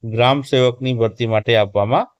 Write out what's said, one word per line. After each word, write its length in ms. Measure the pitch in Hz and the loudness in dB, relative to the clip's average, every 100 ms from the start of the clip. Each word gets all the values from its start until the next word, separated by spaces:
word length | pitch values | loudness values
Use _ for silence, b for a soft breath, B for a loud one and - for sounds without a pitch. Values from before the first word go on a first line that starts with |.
ગ્રામ 380 | 113 113 120 143 | -6 0 2 2
સેવકની 520 | 135 135 127 120 131 | 0 2 2 0 -6
ભરતી 320 | 123 113 - 117 | -2 -2 -2 -2
માટે 300 | 110 104 113 | -2 2 0
આપવામાં 500 | 101 101 101 143 254 _ | 2 -2 0 -2 -2 _